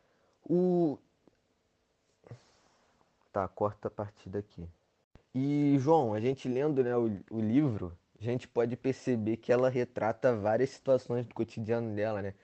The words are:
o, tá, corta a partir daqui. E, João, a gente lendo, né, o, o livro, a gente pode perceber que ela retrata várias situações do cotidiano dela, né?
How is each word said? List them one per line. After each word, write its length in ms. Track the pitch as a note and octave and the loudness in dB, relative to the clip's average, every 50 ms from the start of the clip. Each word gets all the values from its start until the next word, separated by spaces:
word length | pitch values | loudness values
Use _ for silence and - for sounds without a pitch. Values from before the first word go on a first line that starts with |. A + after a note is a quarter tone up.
| _ _ _ _ _ _ _ _ - - | _ _ _ _ _ _ _ _ -4 0
o, 480 | E3 F3 F3+ F3+ F3+ F3 E3+ D3 B2 - _ _ _ _ _ - _ _ _ _ _ _ _ _ _ _ _ _ _ _ _ _ _ _ _ - A#2 - _ _ _ _ _ _ _ _ _ _ _ _ _ _ _ _ _ _ - | 2 2 4 4 4 4 2 2 0 -4 _ _ _ _ _ -20 _ _ _ _ _ _ _ _ _ _ _ _ _ _ _ _ _ _ _ -20 -20 -20 _ _ _ _ _ _ _ _ _ _ _ _ _ _ _ _ _ _ -4
tá, 140 | G2+ F#2+ | -4 -4
corta 400 | F#2 - - G#2 G#2 G#2 - - | -4 -2 -2 -2 -2 -2 -4 -10
a 40 | G#2+ | -8
partir 380 | - - G#2 G#2 - - - G2 | -6 -6 -10 -10 -10 -16 -14 -8
daqui. 360 | F#2+ G#2 G#2 _ - - E2+ F2 - _ _ _ _ _ _ _ _ - _ _ - | -8 -8 -8 _ -14 -16 -16 -16 -16 _ _ _ _ _ _ _ _ -20 _ _ -4
E, 400 | C3 C3+ C#3+ D3 D3 D3 C#3+ C#3+ | -2 -2 0 0 2 4 4 4
João, 360 | C#3 B2+ D#3 E3 D#3 C3 A2 G#2 | 4 4 4 4 4 4 2 0
a 80 | G#2+ | 0
gente 260 | A2+ C3 C3+ - - | 0 -2 -2 -2 -4
lendo, 360 | B2+ A#2+ B2+ C#3+ D#3 C#3+ C3 B2 | -4 -2 0 0 0 2 2 0
né, 120 | B2 B2 | 2 2
o, 160 | A#2+ A#2 A2+ G2+ F2 - - | 2 0 0 -2 -4 -8 -8
o 120 | G#2+ A2+ | -4 -2
livro, 560 | A2 G#2+ A2+ C#3+ D#3 C3+ G#2+ F#2+ F#2+ F2 F2 - _ _ _ - | 0 2 2 4 2 2 0 -4 -6 -8 -10 -14 _ _ _ -8
a 40 | G#2 | -6
gente 240 | A#2+ B2 B2+ - | -4 -4 -4 -6
pode 280 | - - A#2 A#2 A#2+ B2 | -4 0 0 0 0 -2
perceber 600 | - - C3 B2+ - - C3 B2 A2+ G#2 A2 A#2 | -4 -4 -4 -4 -2 -2 -2 -2 0 0 -2 -4
que 140 | A2+ - - | -4 0 2
ela 180 | A#2+ B2 B2 C3 | 2 4 2 2
retrata 640 | B2 A#2+ B2 - - - G#2 A2 A2+ - - B2+ A#2+ | 0 -2 -4 -4 -4 -4 -2 -2 -2 0 0 0 2
várias 340 | G#2 G2 G#2+ A2 A#2 C3 C3+ | 2 0 0 2 2 0 -2
situações 560 | - - - C3+ C3 B2+ - - A#2+ B2 A#2+ | -4 -6 0 2 2 2 2 -2 -4 -4 -4
do 100 | A#2 - | -6 -4
cotidiano 580 | - A2+ - - A#2 A2 G#2 A#2 A#2 A#2 A2 G2+ | -6 -6 -6 -4 -8 -4 -2 -2 -2 -2 -4 -4
dela, 280 | G#2 G#2 A2 G#2+ G2 | -2 -2 -2 -2 -4
né? 120 | G2+ G2 F#2+ _ | -6 -6 -10 _